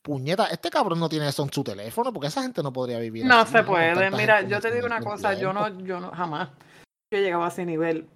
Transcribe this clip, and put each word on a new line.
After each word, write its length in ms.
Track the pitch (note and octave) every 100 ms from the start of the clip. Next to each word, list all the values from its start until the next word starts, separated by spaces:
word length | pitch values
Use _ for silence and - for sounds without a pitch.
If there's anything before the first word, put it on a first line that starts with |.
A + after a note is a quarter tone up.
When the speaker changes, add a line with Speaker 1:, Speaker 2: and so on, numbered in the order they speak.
Speaker 1:
"Puñeta, 420 | - C#3 C3+ F#3+ F3
este 220 | E3 F4
cabrón 300 | D#4+ G#3+ E3+
no 100 | D#3+
tiene 180 | D#3 D3
eso 120 | -
en 100 | C#3
su 120 | -
teléfono, 500 | C3+ G2 A2 A3 B3
porque 140 | G3 C#3+
esa 160 | C#4
gente 180 | C4 A#3+
no 100 | C3+
podría 280 | B2+ B2 A#2
vivir 260 | A#2 A2+ B3+
Speaker 2:
No 140 | A#3
Speaker 1:
así, 140 | A3
Speaker 2:
se 40 | A3+
Speaker 1:
mano, 100 | G3+
con 80 | F3+
Speaker 2:
puede. 200 | E3 F3
Speaker 1:
tanta 220 | F#3+ G3
Speaker 2:
Mira, 200 | G#3+ G#3+
Speaker 1:
gente 140 | F#3+
Speaker 2:
yo 80 | G3+
te 100 | A3+
digo 140 | A#3+ A#3+
una 140 | A3+
Speaker 1:
consumiendo 300 | G#3+ G#3 G3
Speaker 2:
cosa, 120 | F#3+
yo 100 | F#3+
no, 120 | G3 G#3+
Speaker 1:
tiempo". 200 | F#3 F#3
Speaker 2:
yo 140 | F3+
no, 120 | F3+
jamás. 380 | E3+ F3 D3+ F#3 - - - - _ -
Yo 80 | G3+
llegaba 260 | G3 F3 F3
a 40 |
ese 160 | F3 F3
nivel, 400 | D#3+ E3 D#3+ -